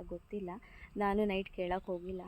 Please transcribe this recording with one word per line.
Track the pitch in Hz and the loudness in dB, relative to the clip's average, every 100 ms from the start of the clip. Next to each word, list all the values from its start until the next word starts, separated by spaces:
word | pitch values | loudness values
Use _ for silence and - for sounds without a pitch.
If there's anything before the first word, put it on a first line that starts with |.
| 160 | -8
ಗೊತ್ತಿಲ್ಲ. | 175 - 208 180 190 - - - - | -8 -6 -6 -6 -8 -12 -18 -8 2
ನಾನು | 202 202 208 | 4 6 4
ನೈಟ್ | 190 190 | 4 0
ಕೇಳೋಕ್ಕೆ | - 180 185 - | -2 0 0 0
ಹೋಗಿಲ್ಲ, | 175 180 185 | -4 -4 -6